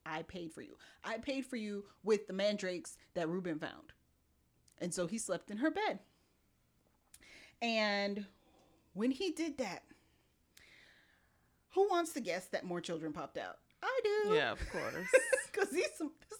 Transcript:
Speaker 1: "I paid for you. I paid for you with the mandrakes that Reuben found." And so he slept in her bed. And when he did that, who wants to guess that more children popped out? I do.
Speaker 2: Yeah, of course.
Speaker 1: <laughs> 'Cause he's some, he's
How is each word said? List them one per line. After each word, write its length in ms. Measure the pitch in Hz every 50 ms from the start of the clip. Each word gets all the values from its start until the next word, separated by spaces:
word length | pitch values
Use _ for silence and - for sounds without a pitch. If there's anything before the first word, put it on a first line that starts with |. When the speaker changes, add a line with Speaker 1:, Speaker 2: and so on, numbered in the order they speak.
| -
Speaker 1:
"I 180 | 160 156 160 165
paid 300 | - - 185 170 160 -
for 80 | -
you. 160 | 127 - - - - - - - -
I 140 | 190 226 226
paid 280 | 240 285 269 269 254
for 120 | - 262 233
you 260 | 214 208 208 202 202 - - _ -
with 240 | 196 220 202 208 -
the 60 | 185
mandrakes 640 | 190 202 208 208 208 - 185 180 170 160 - - - - - -
that 140 | 185 170 156
Reuben 320 | 170 190 180 180 156 151
found." 320 | 165 117 - 78 - - - _ _ _ _ _ _ _ _ _ _ _ _ _ _ - _ -
And 140 | - 180 170
so 120 | - 175
he 120 | 170 214 226
slept 340 | - - 180 170 - -
in 60 | 208 214
her 120 | 269 320
bed. 300 | 311 381 427 403 294 196 - _ _ _ _ _ _ _ _ _ _ _ _ _ _ _ _ _ _ _ _ _ _ - - - - - - - - -
And 640 | 233 233 226 220 214 208 202 202 202 202 202 208 202 - - _ _ _ _ - - _ _ _ _ _ -
when 180 | 185 220 254
he 200 | 269 - 392 370
did 260 | 311 - 330 330 277 -
that, 260 | 254 190 170 - - - - _ _ _ _ _ _ _ _ _ _ _ _ - - - - - - - - - _ _ _ _ _ _ _ _ _ _ _ _ _ _
who 160 | - 359 392 415
wants 240 | 370 349 339 330 -
to 80 | 294
guess 240 | 226 175 165 185 180 -
that 160 | - 185 -
more 160 | 185 175 175
children 320 | 170 - 170 160 160 160 151
popped 240 | 165 143 - - 156
out? 200 | 104 92 - - _ _ _ -
I 180 | - 427 523 539 466
do. 300 | 415 415 427 427 415 -
Speaker 2:
Yeah, 160 | 151 139 117
of 80 | 101 - - -
course. 380 | - 175 139 113 123 156 185 - - 262 - -
Speaker 1:
<laughs> 240 | 262 254 - -
'Cause 160 | - 415 403 -
he's 220 | 254 339 480 605 - -
some, 140 | 330 285 - - - -
he's 100 | 440 -